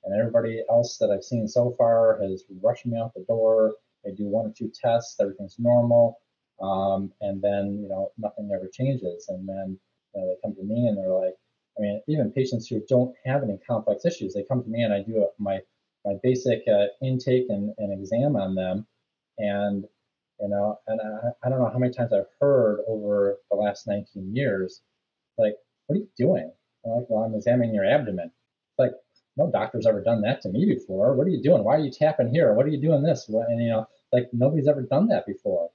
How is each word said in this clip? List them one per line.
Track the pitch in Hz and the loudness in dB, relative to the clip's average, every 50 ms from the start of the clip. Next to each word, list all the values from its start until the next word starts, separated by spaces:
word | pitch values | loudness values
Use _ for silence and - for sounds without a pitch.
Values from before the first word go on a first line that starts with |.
| - | -6
And | 95 98 | -4 -2
everybody | 104 113 117 113 117 117 113 113 113 117 - | -2 -2 2 2 2 2 2 -4 -4 -2 2
else | 117 117 120 - - - | 2 2 2 2 -2 -2
that | - 104 | 0 0
I've | 101 95 - | 0 -2 -2
seen | - 127 117 110 107 | -4 -4 -2 -2 0
so | - 123 120 127 120 | 0 0 0 0 2
far | - 123 117 117 113 113 113 110 110 104 | 2 2 4 4 4 6 4 4 2 0
has | 95 95 92 - _ 98 92 95 | -4 -4 -8 -10 _ -18 -2 -2
rushed | 110 - - - | -2 -2 0 -4
me | 120 117 | -4 -4
out | 113 113 117 _ | -4 -6 -6 _
the | - 92 | -12 -4
door. | - 113 113 110 110 113 110 110 110 107 - _ _ _ _ _ | -2 0 2 4 4 4 4 4 2 0 -4 _ _ _ _ _
They | 101 95 | -12 -8
do | 98 104 101 | -6 -6 -2
one | 101 113 113 | -2 -2 -2
or | 107 110 | -4 -8
two | - 117 113 - | -8 -10 -10 -10
tests. | - - 120 117 117 117 - - - | -2 0 0 0 0 -2 -4 -2 -2
Everything's | 104 101 95 - 101 92 - - | -2 -2 -2 -10 -14 -16 -8 -2
normal." | 117 120 120 120 120 117 120 117 117 113 113 - _ _ _ _ _ _ _ _ 95 | 2 4 4 4 4 6 6 6 6 6 2 -4 _ _ _ _ _ _ _ _ -6
Um, | 95 98 95 95 98 95 95 98 95 _ _ | -4 -2 0 0 0 0 0 -2 -6 _ _
and | 104 101 98 98 98 | -6 -6 -6 -2 0
then, | 101 101 101 98 101 98 104 104 | 0 0 0 -2 -2 -4 -6 -6
you | 95 | -6
know, | 98 95 98 92 _ | -4 -4 -4 -6 _
nothing | - 110 104 - - 104 101 101 | -8 -8 -8 -6 -8 -8 -6 -6
ever | 92 92 92 - | -6 -6 -10 -6
changes. | - 127 135 139 123 - 90 87 87 - - | -4 -2 -2 -2 -2 -4 -6 -8 -8 -10 -10
And | 95 92 92 95 | -10 -8 -8 -8
then, | 95 95 95 95 95 92 _ _ _ _ _ _ _ | -8 -8 -8 -8 -10 -12 _ _ _ _ _ _ _
you | 101 | -6
know, | 92 92 | -6 -6
they | 92 - | -6 -6
come | - 107 104 | -6 -10 -8
to | 98 95 | -8 -6
me | 101 110 120 123 | -4 -2 0 0
and | - 104 | 0 0
they're | 98 95 92 | 0 0 0
like, | 92 92 92 92 92 _ _ _ _ _ _ _ _ - | 0 0 0 -2 -4 _ _ _ _ _ _ _ _ -4
I | 107 | -4
mean, | 101 101 104 - | -2 -2 -4 -4
even | - 151 151 127 107 | -2 0 0 0 0
patients | - 139 131 131 - 117 113 - | 0 -2 -2 0 -2 -6 -6 -6
who | 123 110 104 - | -6 -8 -2 2
don't | 131 123 127 127 - _ _ | 2 2 2 2 -4 _ _
have | 131 135 143 135 | -2 -2 -2 -2
any | 110 98 92 _ | -2 -6 -8 _
complex | - 120 110 107 - 104 - - | -4 -4 -2 0 -2 -2 0 -2
issues, | 170 - - - 95 - | -2 -2 -2 -8 -6 -6
they | 101 98 | -6 -4
come | - 135 123 120 | -2 -2 -2 -2
to | 110 | -4
me | 110 117 117 | -2 -2 0
and | 110 104 | 0 0
I | 101 98 | -2 -2
do | 110 113 107 101 | -2 0 0 0
a, | 101 - _ 104 | 0 -2 _ -4
my, | 98 98 95 - _ _ _ _ _ _ _ _ | -4 -4 -4 -6 _ _ _ _ _ _ _ _
my | 101 98 98 - | -6 -6 0 0
basic, | 127 127 127 - 127 117 110 - - | 0 0 2 2 0 0 0 2 2
uh, | 107 101 101 101 - _ 135 | 4 4 4 0 -2 _ -4
intake | 131 131 127 - 139 127 127 127 123 | -2 -2 -2 0 2 2 2 2 0
and, | 104 101 104 107 107 - | -2 -4 -4 -6 -6 -6
and | 107 101 98 | -6 -6 -6
exam | 95 98 95 110 117 135 147 143 | -8 -6 -4 -2 0 0 2 0
on | 104 95 95 95 | 0 -2 -2 -2
them. | 92 92 92 92 104 110 _ _ _ _ _ _ _ _ _ _ - | -2 -2 -2 -4 -6 -6 _ _ _ _ _ _ _ _ _ _ -6
And, | 107 101 101 101 101 101 101 98 98 - _ _ _ _ _ _ _ _ _ _ | -4 -2 -2 -2 -2 -2 -2 -4 -6 -10 _ _ _ _ _ _ _ _ _ _
you | 104 101 | -6 -4
know, | 101 101 101 104 104 - _ | -2 -2 -2 -2 -4 -6 _
and | - 110 110 | -6 -6 -6
I, | 107 107 107 107 120 120 - _ - | -6 -8 -8 -6 -6 -6 -6 _ -4
I | 127 | -2
don't | 131 127 | 0 0
know | 123 110 | 0 0
how | - 123 | 0 0
many | 127 127 123 | -2 -2 0
times | - 120 117 113 | -2 -2 0 0
I've | - - - _ _ | 0 0 -2 _ _
heard | 143 143 139 131 117 107 104 104 - - | 2 4 4 6 4 4 2 0 -2 -4
over | 110 107 104 104 104 101 101 98 101 - _ _ | -4 -4 -2 -2 0 2 2 0 0 -4 _ _
the | 104 101 | -2 0
last | 104 104 101 - - | 0 -2 -2 -4 -6
nineteen | 107 101 104 104 _ _ 98 92 95 104 | -6 -6 -6 -6 _ _ -12 -10 -6 -4
years, | 123 143 113 101 95 92 90 - - _ _ _ _ _ _ _ _ _ _ _ | -2 0 0 0 -2 -4 -6 -8 -14 _ _ _ _ _ _ _ _ _ _ _
like, | - 110 104 104 - _ _ _ _ _ | 2 2 2 2 -4 _ _ _ _ _
"What | - 147 | -2 -2
are | 208 | -2
you | - - _ | -2 -4 _
doing?" | - 120 147 180 - 80 - - _ _ _ _ _ _ | 0 2 2 2 0 -2 -6 -14 _ _ _ _ _ _
I'm | 113 113 | -4 -4
like, | 120 123 - | -4 -2 -2
"Well, | 113 107 113 | -2 -2 0
I'm | 113 110 | -2 -4
examining | 107 - 120 120 123 120 113 110 | -2 0 2 2 4 2 2 0
your | 104 95 | 0 2
abdomen." | 95 - 147 131 110 95 90 85 82 | 4 4 2 2 0 -6 -6 -8 -10
It's | _ _ _ _ _ _ _ _ _ - | _ _ _ _ _ _ _ _ _ 0
like, | 131 123 - - _ _ _ _ _ _ _ | 0 0 0 -6 _ _ _ _ _ _ _
"No | - 123 - | -2 -2 0
doctor's | - - - - - 117 110 | 0 -2 -4 -2 -6 0 2
ever | 113 107 101 95 | 2 2 2 2
done | 113 117 110 104 | 0 0 2 0
that | 113 135 - | 0 -2 -2
to | - 98 | -4 -4
me | 92 123 175 | -2 0 2
before. | 214 147 - - - 92 95 104 123 135 | 2 2 0 -4 -6 -2 2 2 2 4
What | 123 151 | 2 2
are | 190 | 0
you | 175 127 - | 0 0 4
doing? | 143 139 113 101 | 4 4 4 4
Why | - 113 | 4 2
are | - | 2
you | 156 135 | 2 -2
tapping | - - 151 156 156 - 123 117 120 | -2 2 2 2 4 2 0 2 2
here? | 165 165 117 - | 4 4 6 6
What | 113 139 | 4 4
are | 151 | 2
you | 156 135 | 0 0
doing | 135 160 160 139 143 | 2 2 2 4 4
this?" | 170 147 - - - | 2 0 0 -2 -2
And, | 107 110 113 117 117 117 117 | -2 -2 0 0 0 0 0
you | 117 | 0
know, | 113 - - - _ _ _ _ - | 0 -2 -4 -6 _ _ _ _ 0
like, | 123 123 - - | 0 0 0 -2
nobody's | 117 127 139 156 160 135 | 2 2 2 2 2 2
ever | 143 147 139 | 2 2 0
done | 123 - 131 143 196 233 | 0 -2 0 2 2 2
that | - 90 - | 2 0 -2
before. | - - - _ 104 92 85 85 82 _ | -6 -12 -6 _ -4 -2 -2 -4 -6 _